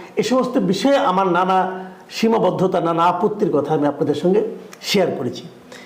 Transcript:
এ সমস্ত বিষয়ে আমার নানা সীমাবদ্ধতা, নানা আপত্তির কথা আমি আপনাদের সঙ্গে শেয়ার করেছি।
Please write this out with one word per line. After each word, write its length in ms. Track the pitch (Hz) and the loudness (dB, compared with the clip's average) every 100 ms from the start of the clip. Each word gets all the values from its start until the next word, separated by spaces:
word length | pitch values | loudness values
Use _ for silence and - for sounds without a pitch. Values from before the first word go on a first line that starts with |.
| - - | -8 -4
এ 60 | |
সমস্ত 360 | - 254 247 269 | 0 0 0 0
বিষয়ে 380 | 185 190 269 277 | 0 0 2 2
আমার 300 | 277 185 190 | 2 0 2
নানা 580 | 170 185 190 185 - - - - | 2 2 2 0 -4 -12 -18 -16
সীমাবদ্ধতা, 720 | - 226 226 185 151 185 180 | -2 0 2 2 2 0 0
নানা 240 | 165 165 | 0 2
আপত্তির 460 | 175 - 208 214 190 | 2 2 0 0 0
কথা 240 | 147 131 | 0 0
আমি 120 | 156 143 | 0 0
আপনাদের 280 | 139 143 | 0 -2
সঙ্গে 280 | 143 175 208 - - - - | 0 2 2 0 -6 -16 -14
শেয়ার 260 | - 208 160 - | -4 0 0 -2
করেছি। 240 | 123 - - - - - | -6 -8 -14 -20 -20 -20